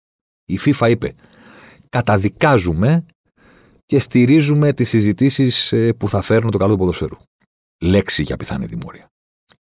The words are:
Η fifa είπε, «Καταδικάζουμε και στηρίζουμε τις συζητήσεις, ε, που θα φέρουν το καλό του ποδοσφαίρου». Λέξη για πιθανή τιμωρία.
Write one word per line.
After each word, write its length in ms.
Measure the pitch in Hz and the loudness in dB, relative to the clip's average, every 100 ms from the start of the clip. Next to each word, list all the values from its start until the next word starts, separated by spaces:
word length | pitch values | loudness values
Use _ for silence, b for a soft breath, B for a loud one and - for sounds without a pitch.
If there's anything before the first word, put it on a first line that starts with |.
| _ _ _ _ - | _ _ _ _ -8
Η 120 | 92 | -4
fifa 300 | - 135 117 | -2 0 0
είπε, 260 | 120 67 - B B B B B B _ | 0 -4 -12 B B B B B B _
«Καταδικάζουμε 1160 | 123 117 104 101 - 156 135 90 80 113 165 165 _ _ b b b b b _ | -4 0 0 -2 -2 0 2 0 0 0 0 -2 _ _ b b b b b _
και 140 | 143 | 0
στηρίζουμε 760 | - 127 123 156 143 147 147 | 2 2 4 4 2 2 2
τις 160 | 139 120 | 0 0
συζητήσεις, 800 | 113 104 98 135 - 131 - - | 2 2 2 0 2 0 0 -2
ε, 220 | 117 113 | 0 0
που 160 | 113 104 | 0 -4
θα 120 | 101 | -4
φέρουν 300 | - 113 113 | 0 0 0
το 60 | 104 | 0
καλό 140 | 98 | 0
του 60 | 104 | 2
ποδοσφαίρου». 400 | 92 85 78 - _ _ _ _ _ _ | 0 -2 -6 -10 _ _ _ _ _ _
Λέξη 400 | - 202 196 - | 0 0 0 -2
για 140 | - 127 | -4 -6
πιθανή 300 | - - - | -8 -8 -10
τιμωρία. 400 | - - - _ _ _ _ _ _ | -12 -14 -18 _ _ _ _ _ _